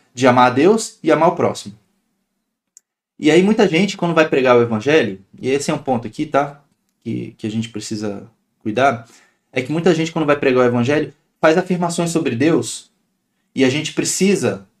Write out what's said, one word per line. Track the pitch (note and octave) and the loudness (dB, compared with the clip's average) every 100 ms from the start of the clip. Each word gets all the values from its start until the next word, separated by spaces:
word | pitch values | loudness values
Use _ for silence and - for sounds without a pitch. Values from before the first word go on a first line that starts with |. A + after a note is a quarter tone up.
| _ | _
de | A#2+ B2+ | 0 2
amar | B2+ B2 | 4 4
a | |
Deus | A#2+ E3+ A3+ - - | 4 2 2 -2 -6
e | D#3 | -2
amar | D3+ E3 | 2 2
o | E3+ | 0
próximo. | A#2 G#2 G2+ - _ _ _ _ _ _ _ _ _ _ _ _ _ - | -2 -4 -14 -20 _ _ _ _ _ _ _ _ _ _ _ _ _ -2
E | D3+ | 2
aí | E3 | 4
muita | G3 A3 G3 | 4 2 2
gente, | D#3+ G3+ - | 2 -2 -2
quando | E3+ | -2
vai | D#3+ D#3 | 0 2
pregar | C#3+ B2+ A#2+ | 2 2 2
o | |
evangelho, | A2+ A2 B2+ D#3 G#2+ F#2+ _ - | 2 -2 0 2 0 -6 _ -10
e | B2 | -4
esse | C#3 C#3 | -4 -2
é | |
um | D3 | -6
ponto | - A#2+ A2+ | -4 -4 -6
aqui, | - - | -10 -4
tá? | C#3 C#3+ - _ _ _ _ | -2 -2 -8 _ _ _ _
Que, | A#2 A#2+ A#2+ - | -10 -8 -10 -10
que | A2 | -6
a | |
gente | A2+ A2 | -6 -6
precisa | G#2 - G#2+ G#2+ G2 - _ _ _ | -10 -10 -8 -8 -10 -16 _ _ _
cuidar, | A2 G#2+ C3+ A#2 - _ _ _ _ | -6 0 0 0 -10 _ _ _ _
é | C3 | -8
que | C3 | -4
muita | D#3+ F3 | 0 0
gente, | D#3+ D#3+ | 0 -2
quando | E3 D3+ | -2 0
vai | D3 | 0
pregar | C#3 B2+ | 2 2
o | B2 | 2
evangelho, | A#2+ A#2+ D3+ D3+ - _ _ | 2 0 -2 -4 -10 _ _
faz | D#3+ E3 | 2 2
afirmações | F3+ F3 E3+ E3+ E3+ | 0 -2 -2 -2 -2
sobre | E3 C3+ | -2 -2
Deus, | A#2 D3+ D#3+ - - - _ _ _ _ _ _ | 0 0 0 -2 -10 -18 _ _ _ _ _ _
e | - | 0
a | C3 | 0
gente | D3+ D#3 | 0 -4
precisa | - - - F#3+ F#3+ A#2 F#2+ - _ | -4 -4 0 0 2 -2 -4 -12 _